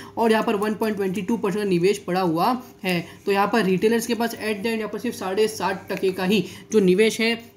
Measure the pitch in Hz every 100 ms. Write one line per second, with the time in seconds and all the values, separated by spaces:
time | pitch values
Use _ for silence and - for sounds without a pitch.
0 | - - 226 220 226 208 214 208 220 202
1 | 190 196 185 233 202 208 208 175 185 202
2 | 185 185 180 160 214 247 - - 185 175
3 | 170 - - 196 202 226 185 180 220 233
4 | 226 226 233 - 214 196 226 220 208 208
5 | 240 - 185 196 214 - 185 190 - 190
6 | 190 190 185 208 - - - 214 185 185
7 | 220 214 226 226 -